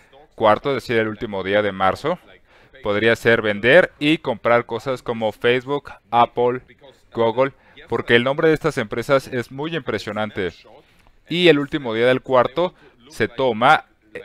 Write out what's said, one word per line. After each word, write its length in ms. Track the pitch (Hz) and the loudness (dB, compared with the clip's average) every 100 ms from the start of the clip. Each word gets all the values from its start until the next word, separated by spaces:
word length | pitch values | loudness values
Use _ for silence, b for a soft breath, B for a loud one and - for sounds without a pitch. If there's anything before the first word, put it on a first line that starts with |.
| b - 151 | b -20 -20
cuarto, 360 | - 113 107 143 | 0 2 2 0
es 60 | 131 | -6
decir, 200 | - 117 | -2 -2
el 120 | 110 | -2
último 340 | 104 113 98 | -4 -8 -8
día 180 | 92 101 | -2 0
de 120 | 104 | 0
marzo, 460 | 95 95 92 147 180 _ 95 _ b b - | 0 0 0 -4 -6 _ -20 _ b b -12
podría 340 | 104 104 113 117 | -4 0 2 2
ser 260 | 120 117 | 2 2
vender 500 | 107 101 117 160 - - | 2 -2 4 4 4 0
y 200 | 147 160 | -2 -2
comprar 460 | - 110 117 120 | -2 -4 0 0
cosas 380 | 120 113 - 127 | 0 -8 -8 -8
como 280 | - 113 110 | -6 -4 -4
Facebook, 580 | - 120 127 127 143 - - - | -2 0 -2 -2 -8 -10 -20 -4
Apple, 520 | 120 120 - 123 127 _ 120 - _ _ | 0 0 0 -2 -2 _ -20 -20 _ _
Google, 400 | - 113 113 135 - b b - | -2 -2 0 -2 -2 b b -8
porque 280 | 117 - 117 | -6 2 2
el 80 | |
nombre 240 | 123 147 160 | 2 0 0
de 60 | |
estas 240 | 156 160 139 | 0 -2 -6
empresas 480 | 107 120 117 135 - | -6 -6 0 0 0
es 260 | 131 117 | -8 -8
muy 240 | 135 156 165 | -10 -8 -8
impresionante. 760 | 127 110 110 104 107 110 90 - - 127 _ _ _ _ - | -6 -6 -6 -6 -6 -4 -6 -8 -20 -20 _ _ _ _ -8
Y 200 | 165 175 | 2 4
el 100 | 147 | 4
último 340 | - 156 127 | 2 -6 -6
día 140 | 110 120 | 0 2
del 160 | 127 | 0
cuarto 520 | - 131 120 - 175 - b b - | 2 2 2 0 -4 -6 b b -16
se 180 | - 107 | -6 -4
toma 560 | - 131 110 127 156 - _ _ 104 | -2 -2 2 4 4 0 _ _ -18